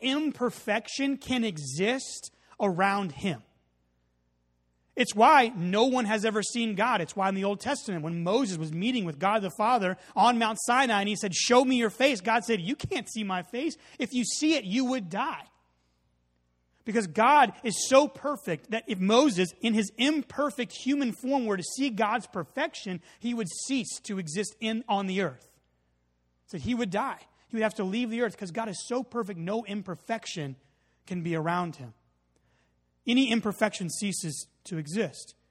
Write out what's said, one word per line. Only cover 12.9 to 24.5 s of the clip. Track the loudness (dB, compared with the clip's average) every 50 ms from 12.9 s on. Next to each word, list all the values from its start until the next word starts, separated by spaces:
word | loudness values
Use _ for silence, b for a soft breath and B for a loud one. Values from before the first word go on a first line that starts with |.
| -6 -6 -6 -6
see | -8 -6 -4
my | -4 -4 -4 -6
face. | -6 -6 -4 -4 -4 -6 -8 B B B B
If | -6 -2 0
you | -2 -2
see | 0 -2 0 2 2 2
it, | 2 0
you | -2 -2 0 0
would | 0 0 -2 -4 -4
die." | -4 -4 -4 -4 -4 -8 -12 -16 _ _ _ _ _ _ _ _ _ _ _ _ _ _ _ _ _ _ _ _ _ _ _ _ _ _ -8
Because | -2 -2 0 0
God | 0 2 4 6 8 8 8 6 6 2 -2 -4
is | -4 -4 -2 0 6
so | 6 6 6 6
perfect | 0 -6 -6 -4 -4 -4 -4 -6 -6 -6 -6 -6 -6
that | -6 -4 -4
if | -4 0
Moses, | 2 4 6 6 6 6 4 2 0 -2 -2 -4
in | -2 0 2
his | 2 0 0 0 0
imperfect | 2 2 2 0 -2 -6 -4 -2 -2 -2 -2 -4 -6 -6 -6
human | -8 -2 -2 0 0 0 -2 -4
form, | -4 -4 -2 -2 0 0
were | 0 -2 -2
to | -4
see | -6 -4 -4 -2 -2
God's | 0 0 0 0 0 -2 -4
perfection, | -6 -8 -8 -8 -6 -4 -4 -4 -4 -4 -8 -8 -8 -8 -8 B B B B
he | -6 -4 -4
would | -2 -4 -6 -6 -8 -6
cease | -4 -2 -2 -4 -4 -8 -12 -10
to | -8 -6 -6
exist | -6 -6 -4 -4 -6 -6